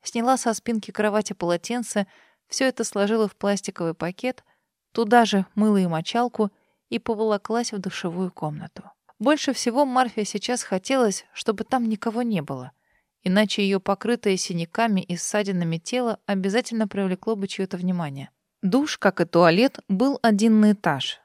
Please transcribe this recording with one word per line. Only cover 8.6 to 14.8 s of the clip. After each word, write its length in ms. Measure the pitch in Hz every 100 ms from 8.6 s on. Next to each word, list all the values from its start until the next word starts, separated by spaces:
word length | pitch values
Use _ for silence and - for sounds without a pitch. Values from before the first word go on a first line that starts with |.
| 160 - - _ _ _
Больше 360 | 226 302 -
всего 320 | 262 - 233 285
Марфе 380 | 247 247 - 208
сейчас 360 | 202 - 247
хотелось, 600 | - 190 - 269 233 185 -
чтобы 320 | - - 208
там 240 | 226 262 226
никого 320 | 214 233 220
не 200 | 240 202
было, 300 | 143 135 127 _ _ _ _ _
иначе 420 | 185 190 208 -
ее 160 | 196 196
покрытое 560 | - 196 214 240 208 190
синяками 640 | - 175 165 -